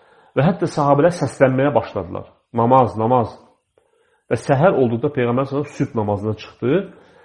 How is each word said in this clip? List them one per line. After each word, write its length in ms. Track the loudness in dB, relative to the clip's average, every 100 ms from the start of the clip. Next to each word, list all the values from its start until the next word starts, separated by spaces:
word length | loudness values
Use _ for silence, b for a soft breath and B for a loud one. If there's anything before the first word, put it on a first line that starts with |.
| b b b 0
Və 80 |
hətta 240 | 0 2 -2
sahabələr 460 | 0 2 4 2
səslənməyə 580 | 2 -4 2 2 2 0
başladılar. 520 | 0 -2 -8 -8 -10 -14 _ _
"Namaz, 460 | 0 4 4 4 0
namaz." 360 | 0 0 0 -8 _ _ _ _ _ _ _ _ -6
Və 60 | -6
səhər 400 | 0 2 2 2
olduqda 320 | 0 0 -4
Peyğəmbər 360 | -2 -2 0
sallallahu 200 | -2 -4
əleyhi 80 | -6
və 60 | -6
səlləm 0 |
sübh 160 | -6
namazına 400 | -4 -2 -2 -4
çıxdı 380 | -6 -10 -6 -2 0 -2 b b b